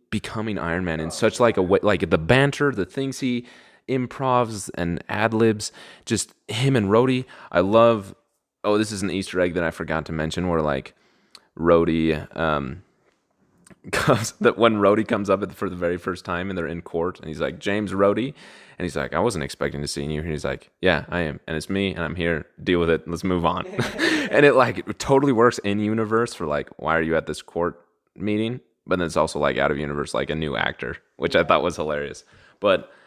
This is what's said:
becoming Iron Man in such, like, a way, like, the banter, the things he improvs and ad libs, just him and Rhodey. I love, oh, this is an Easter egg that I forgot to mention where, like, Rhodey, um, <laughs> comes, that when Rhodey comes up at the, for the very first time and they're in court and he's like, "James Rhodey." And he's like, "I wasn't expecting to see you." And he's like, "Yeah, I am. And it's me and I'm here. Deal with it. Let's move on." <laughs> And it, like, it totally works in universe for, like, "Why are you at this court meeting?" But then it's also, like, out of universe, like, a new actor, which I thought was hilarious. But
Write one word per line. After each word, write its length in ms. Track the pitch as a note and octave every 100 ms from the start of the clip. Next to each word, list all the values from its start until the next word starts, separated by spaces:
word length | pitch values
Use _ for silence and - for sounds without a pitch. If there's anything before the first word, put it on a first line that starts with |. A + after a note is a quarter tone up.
| _
becoming 480 | G#2+ - A2 A2 G2
Iron 280 | E2 E2+ F2+
Man 140 | D#2+
in 120 | E2
such, 280 | - A2 -
like, 180 | A#2+ G2+
a 40 |
way, 180 | F2+ G2
like, 280 | G2+ F#2+ F2
the 80 | E2+
banter, 540 | D#2+ B2+ C#3+ - D3
the 140 | G#2 F2
things 340 | - C3+ B2+
he 260 | C3 A#2+ A#2+ - - _ -
improvs 800 | C3 B2 - C3 B2 A2+ G#2+ - -
and 280 | E2+ E2+ -
ad 240 | G2+ A2+
libs, 380 | A2+ A2+ G#2+ - - - - -
just 280 | G#2+ - _ -
him 280 | A2+ C3+ C3+
and 120 | G2
Rhodey. 380 | A2 C3 B2+ B2+ - -
I 80 | F2
love, 560 | F#2 A2+ A#2 A2+ G2 - _ _ _ _
oh, 140 | G#2 G#2
this 140 | G#2+
is 120 | G2+
an 80 | F#2+
Easter 300 | F2+ F#2+ F2+
egg 140 | F2+ E2+
that 80 |
I 80 | E2
forgot 340 | - E2 D#2+ D#2
to 80 |
mention 340 | D#2+ D#2 E2+ F2+
where, 140 | E2
like, 320 | D2+ C#2 - _ _ _ _ - _ -
Rhodey, 760 | E2 E2+ E2+ E2 D#2+ D#2 - -
um, 460 | E2 D2 C2+ F#2+ - _ _ _ _ _ _ _ _ - -
<laughs> 40 |
comes, 420 | - - A2+ A2+
that 240 | - D#3+ -
when 180 | A#2 G#2+
Rhodey 320 | G2+ G#2+ A2+
comes 220 | G#2 G2+
up 120 | G2
at 80 | G2
the, 60 | -
for 140 | G2
the 60 | F2+
very 220 | F2 F2+
first 280 | F#2+ F2 -
time 240 | F2 F#2+
and 80 | F#2
they're 100 | D#2
in 140 | E2+
court 380 | - E2+ F2 -
and 80 | D#2+
he's 120 | D2+
like, 200 | D2 E2+
"James 320 | G2+ G#2 G2+
Rhodey." 400 | F#2+ G2 G#2+ C3 - - - - -
And 80 | F2
he's 120 | D2+
like, 160 | C2
"I 60 | D#2
wasn't 240 | A2 F2+
expecting 380 | C2+ - C#2 C#2+
to 60 | C#2+
see 160 | -
you." 160 | C#2+ D2+
And 80 | E2
he's 140 | D2+
like, 280 | C#2 C#2 - _
"Yeah, 240 | F#2 D#2 -
I 120 | F2
am. 180 | D#2+ - -
And 80 | D#2+
it's 140 | -
me 240 | G2 G2
and 100 | F2+
I'm 120 | D#2+ F2
here. 320 | E2+ D#2 - -
Deal 180 | D#2+ F2
with 100 | E2+
it. 180 | D#2+ E2
Let's 160 | E2+
move 220 | F#2+ F2+ E2
on." 200 | F2+ -
<laughs> 60 | - D#3 A3 - D#4 B3+
And 160 | - D3
it, 100 | B2+
like, 240 | A#2 -
it 200 | - -
totally 320 | - C3+ C#3
works 260 | A2+ A#2+ -
in 200 | G2+ G2+
universe 540 | G#2 A2 G#2+ A2+ A#2
for, 120 | - D#2+
like, 240 | D2 C#2 -
"Why 200 | D2+ E2
are 40 |
you 140 | D#2+ D#2+
at 120 | -
this 140 | D#2
court 400 | - E2 E2+ - _ _ _
meeting?" 460 | - G2+ G#2 A2+ B2+ - _ -
But 140 | F2+
then 60 | E2+
it's 100 | D#2
also, 240 | D#2 D2+
like, 180 | C#2+ B1+
out 140 | C#2+
of 60 | D2
universe, 360 | D2 C#2+ C2+
like, 160 | - C#2+
a 60 | D2+
new 220 | D#2 A#1+
actor, 400 | - - B1 - _ -
which 180 | D2
I 120 | E2+ E2
thought 180 | E2
was 140 | D#2+ E2+
hilarious. 480 | D#2 D2 C#2+ D2 - - _ _
But 320 | G#2 F2+ - -